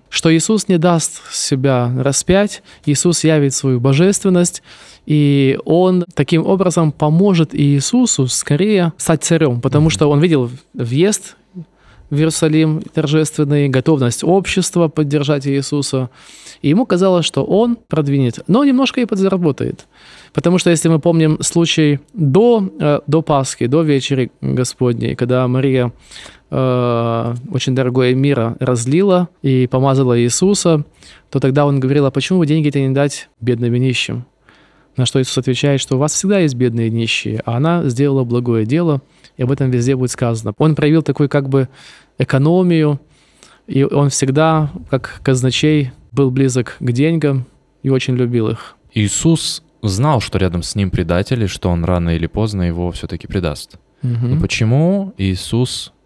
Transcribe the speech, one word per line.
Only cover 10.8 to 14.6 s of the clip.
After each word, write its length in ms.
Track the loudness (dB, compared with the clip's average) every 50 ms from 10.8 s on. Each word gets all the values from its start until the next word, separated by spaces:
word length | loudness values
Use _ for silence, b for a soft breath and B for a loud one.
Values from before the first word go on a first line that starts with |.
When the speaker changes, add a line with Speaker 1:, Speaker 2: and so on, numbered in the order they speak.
| -6 -4 0 0 2 0 0 -2 -8 -14 -20 _ _ _ _ -18 -18 _ b b b b b b b b
Speaker 1:
в 40 | -2
Иерусалим 680 | 0 0 0 0 0 0 2 2 2 2 2 0 -2 -6 -6 _
торжественный, 760 | -4 -2 0 0 0 0 0 -2 -2 -2 0 2 0 0 2
готовность 560 | 0 0 2 2 2 2 2 0 -2 -2 0
общества 680 | 2 2 2 0 0 -2 -2